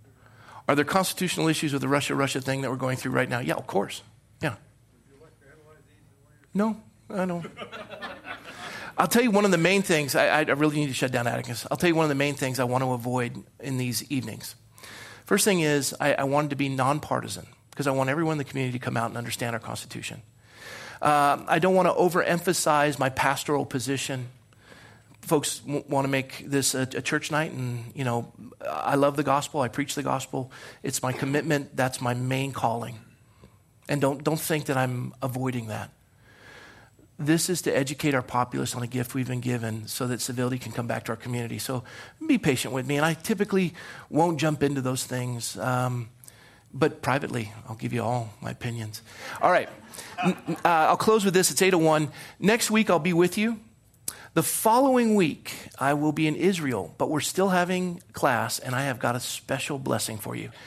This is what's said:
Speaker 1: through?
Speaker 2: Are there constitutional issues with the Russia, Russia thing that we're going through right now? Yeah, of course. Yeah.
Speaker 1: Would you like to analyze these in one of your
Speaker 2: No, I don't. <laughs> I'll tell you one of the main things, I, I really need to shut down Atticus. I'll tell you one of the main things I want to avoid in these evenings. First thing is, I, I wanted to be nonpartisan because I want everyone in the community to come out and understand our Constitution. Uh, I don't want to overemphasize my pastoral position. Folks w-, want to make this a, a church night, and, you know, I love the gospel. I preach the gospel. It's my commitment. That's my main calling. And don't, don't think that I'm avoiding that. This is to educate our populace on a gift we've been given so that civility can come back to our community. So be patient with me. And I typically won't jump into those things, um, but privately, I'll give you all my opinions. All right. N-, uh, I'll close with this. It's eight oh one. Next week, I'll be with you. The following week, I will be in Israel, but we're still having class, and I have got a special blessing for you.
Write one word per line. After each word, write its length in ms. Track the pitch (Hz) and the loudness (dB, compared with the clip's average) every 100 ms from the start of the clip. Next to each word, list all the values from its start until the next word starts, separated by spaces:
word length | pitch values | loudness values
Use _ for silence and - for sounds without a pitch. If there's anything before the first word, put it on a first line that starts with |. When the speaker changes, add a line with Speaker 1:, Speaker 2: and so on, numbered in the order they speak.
Speaker 1:
through? 640 | - _ - - - - - | -20 _ -20 -20 -20 -12 0
Speaker 2:
Are 60 | |
there 100 | 143 | 2
constitutional 640 | 143 196 185 - 180 - 160 | 4 2 2 0 -2 2 2
issues 240 | 151 156 | 2 0
with 80 | 135 | 0
the 80 | 131 | 2
Russia, 260 | 143 135 | 2 2
Russia 260 | 139 135 143 | 0 0 -2
thing 180 | 131 135 | -2 -2
that 100 | 131 | -2
we're 60 | 127 | -2
going 220 | 131 127 | -2 -2
through 140 | 131 | 0
right 180 | 131 127 | 0 0
now? 80 | 120 | -2
Yeah, 160 | 147 | -2
of 120 | - - | -4 -2
course. 360 | 190 196 - - _ _ - | -2 -2 -8 -16 _ _ -6
Yeah. 80 | 156 | -6
Speaker 1:
Would 80 | 113 - _ _ _ _ | -6 -16 _ _ _ _
you 140 | - | -20
like 180 | - _ | -20 _
to 60 | - | -20
analyze 340 | - - - _ | -20 -20 -20 _
these 160 | _ | _
in 580 | _ _ _ _ _ 190 | _ _ _ _ _ -2
one 120 | 220 | -2
of 20 | 220 - _ - | -2 -12 _ -10
your 80 | 202 | -4
Speaker 2:
No, 60 | |
I 20 | |
don't. 260 | 185 170 165 - | -4 -4 -8 -14
<laughs> 540 | - - - 202 196 175 - - - - - - - - | -14 -14 -14 -14 -12 -14 -14 -14 -14 -14 -12 -12 -10 0
I'll 80 | 180 | 2
tell 140 | 233 | 4
you 80 | 247 | 6
one 160 | 202 202 | 6 6
of 40 | |
the 60 | 170 | 6
main 240 | 175 196 | 6 4
things, 340 | 190 160 139 | 4 2 4
I, 120 | - 131 | 4 6
I 140 | 143 | 4
really 340 | 156 139 151 151 | 4 4 4 2
need 120 | 147 | 0
to 40 | |
shut 180 | 123 131 | 0 0
down 160 | 123 120 | 0 0
Atticus. 400 | 120 123 117 - | -2 -6 -8 -4
I'll 80 | 147 | 0
tell 100 | 175 | 2
you 60 | |
one 100 | 160 | 4
of 60 | 156 | 2
the 40 | |
main 200 | 139 143 | 2 0
things 260 | 135 135 127 | 0 -2 0
I 40 | |
want 200 | 120 131 | 0 2
to 80 | 131 | 0
avoid 500 | 123 120 123 120 123 - - | -2 -2 -2 -2 -6 -16 -12
in 200 | 143 131 | -6 -2
these 260 | 123 113 117 | -2 -4 -4
evenings. 440 | 139 113 110 - - _ - - - - - | -4 -4 -10 -14 -16 _ -20 -20 -18 -18 -12
First 220 | - 202 214 | 0 2 4
thing 140 | 180 | 4
is, 340 | 151 147 135 - | 4 2 0 0
I, 140 | 143 | 0
I 120 | - | 2
wanted 260 | 139 143 151 | 2 2 0
to 60 | 135 | -2
be 120 | 139 | -2
nonpartisan 800 | 135 127 147 - 127 113 95 - - _ | 2 2 2 0 -4 -4 -12 -14 -20 _
because 160 | - 143 | -4 0
I 60 | |
want 180 | 135 131 | 2 2
everyone 220 | 147 160 | 0 0
in 60 | 156 | -2
the 60 | |
community 340 | 131 135 131 123 | -4 -4 -4 -4
to 60 | |
come 140 | 127 123 | -4 -2
out 100 | 113 | -2
and 80 | 113 | -4
understand 380 | 117 - 120 | -8 -6 -4
our 60 | 117 | -6
Constitution. 600 | 117 113 - 117 113 113 - _ _ - - - - - | -6 -10 -10 -12 -10 -12 -18 _ _ -20 -18 -16 -16 -2
Uh, 420 | - 147 143 135 - | 2 4 4 2 2
I 120 | 165 | 2
don't 140 | 185 | 4
want 140 | 185 180 | 6 4
to 60 | |
overemphasize 1040 | - 175 170 - 170 180 165 165 151 147 143 | 4 4 4 2 0 0 0 4 4 4 2
my 100 | 131 | -2
pastoral 560 | - 139 139 - 143 | 2 0 0 0 -2
position. 640 | 135 135 127 135 - 131 123 - _ _ - - - - _ - | -2 -4 -2 -4 -4 -6 -8 -14 _ _ -20 -20 -20 -20 _ -12
Folks 380 | - 156 - - | 0 2 2 -8
w-, 220 | - 143 - | -6 -6 0
want 160 | 143 | 0
to 60 | 135 | 2
make 340 | 135 131 - - | 0 -2 -10 -2
this 280 | 139 131 | 0 2
a, 80 | 131 | 0
a 180 | 127 - | -2 -4
church 300 | 127 151 - | -2 -2 0
night, 220 | 151 160 | -2 -2
and, 380 | 131 123 120 120 | -4 -6 -6 -10
you 100 | 143 | -4
know, 260 | 127 120 120 - 113 - - | -2 -2 -4 -14 -20 -12 -8
I 280 | 78 - 139 | -4 2 4
love 200 | 143 143 | 4 2
the 60 | |
gospel. 400 | 135 139 - 151 | 2 0 0 -2
I 60 | 120 | -2
preach 260 | - 143 | -2 -4
the 80 | - | -4
gospel. 500 | 135 131 - 135 131 - - - | -2 -2 -2 -6 -6 -12 -20 -8
It's 200 | 135 127 | -6 -4
my 100 | 127 | -2
commitment. 600 | 123 135 147 160 143 139 | -2 0 0 2 0 -2
That's 280 | - 131 - | -2 -2 0
my 100 | 123 | -2
main 400 | 123 127 131 135 | -2 -2 -2 -2
calling. 460 | 123 120 117 120 113 - _ _ _ - _ _ _ - | -2 -2 -2 -6 -12 -20 _ _ _ -20 _ _ _ -4
And 100 | 143 | 0
don't, 240 | 135 139 | 0 0
don't 180 | 147 160 | -2 -2
think 260 | - 156 139 | -2 -4 0
that 100 | 131 | 0
I'm 380 | 127 123 127 - | 0 -2 -8 -8
avoiding 460 | 127 123 131 123 110 | -6 -4 -4 -4 -6
that. 220 | 107 104 _ _ _ - - - - - - - _ - - | -10 -10 _ _ _ -20 -20 -20 -20 -20 -20 -20 _ -20 -6
This 280 | 147 165 - | 2 2 2
is 100 | 180 | 0
to 140 | - 120 | 2 0
educate 380 | 139 147 151 | 0 -2 0
our 80 | 135 | 0
populace 520 | 123 123 123 135 131 | 0 0 0 -2 -4
on 80 | 127 | -6
a 40 | 120 | -4
gift 260 | 123 123 | -4 -4
we've 160 | 135 123 | -4 -4
been 140 | 127 | -4
given 440 | 123 123 113 110 107 | -2 -2 -4 -6 -8
so 180 | - 123 | -6 -4
that 160 | 117 | -4
civility 360 | - 123 123 127 | -4 -2 -2 -2
can 140 | 117 | -6
come 140 | 110 117 | -6 -4
back 180 | 120 | -4
to 80 | - | -4
our 40 | 113 | -6
community. 420 | 127 120 117 113 | -4 -4 -4 -6
So 260 | - 127 - - - - 311 | -4 -6 -6 -18 -20 -10 0
be 120 | 247 | 2
patient 340 | 156 127 113 | 4 2 0
with 140 | 131 123 | -4 -2
me. 100 | 143 | 2
And 80 | |
I 80 | 156 | 2
typically 600 | 156 - 208 208 190 175 - - - - | 0 -2 -2 2 2 0 -4 -16 -16 -2
won't 320 | 147 175 156 | 2 2 2
jump 220 | 156 151 | 0 2
into 180 | 143 139 | 0 0
those 240 | 127 127 | -2 -2
things, 540 | - 127 123 120 - 90 | -4 -4 -4 -6 -8 -4
um, 500 | 117 127 127 123 113 - - - - - _ | -2 0 0 -2 -8 -14 -20 -20 -20 -20 _
but 300 | 135 151 156 | 0 0 0
privately, 500 | - 135 117 120 107 107 - | 0 0 0 -6 -6 -10 -14
I'll 60 | |
give 180 | 110 123 | -8 -4
you 100 | 123 | -2
all 300 | 110 123 110 - | -2 -2 -4 -10
my 100 | - | -12
opinions. 520 | 123 120 117 107 - - - - - | -8 -8 -8 -10 -12 -18 -16 -12 0
All 100 | - | 2
right. 160 | 165 107 - - - - - | 2 0 -12 -18 -16 -14 -2
N-, 100 | 180 - - | -2 -2 -4
uh, 80 | 165 | 0
I'll 320 | 175 165 139 170 | 4 6 4 4
close 260 | - 220 | 4 4
with 120 | 196 | 4
this. 160 | 180 180 | 4 2
It's 100 | 143 | 4
eight 140 | 185 | 4
oh 40 | 180 | 6
one. 320 | 160 156 147 - - - | 6 4 2 -8 -18 0
Next 320 | 180 233 - | 2 4 4
week, 180 | 220 208 | 2 4
I'll 100 | 175 | 4
be 140 | 156 | 4
with 240 | 170 175 208 | 4 4 4
you. 240 | 220 220 - _ _ _ - - - | -2 -2 -12 _ _ _ -14 -14 -4
The 100 | 160 | 0
following 720 | - - 220 240 277 254 226 | 0 2 4 6 6 6 6
week, 380 | 208 165 - - - - - | 4 4 0 -10 -14 -14 -2
I 140 | 135 | 0
will 200 | 147 151 | 2 2
be 140 | 151 156 | 2 0
in 100 | 139 | 2
Israel, 580 | 170 180 143 110 82 - | 2 2 0 -2 -4 -2
but 140 | 135 | 0
we're 100 | 151 | 0
still 300 | - - 196 | -2 0 2
having 500 | 180 175 185 180 175 - | 4 2 0 -2 -6 -12
class, 440 | - 147 117 113 - | 0 2 2 0 -4
and 160 | 131 | -4
I 100 | 127 | -2
have 140 | 139 120 | -2 -2
got 160 | 131 | -2
a 60 | 123 | -2
special 580 | - - - 135 - 143 | -4 -8 -6 -4 -4 -4
blessing 380 | 135 120 - 113 | -2 -2 -2 -8
for 180 | - | -8
you. 140 | 120 110 - | -8 -10 -14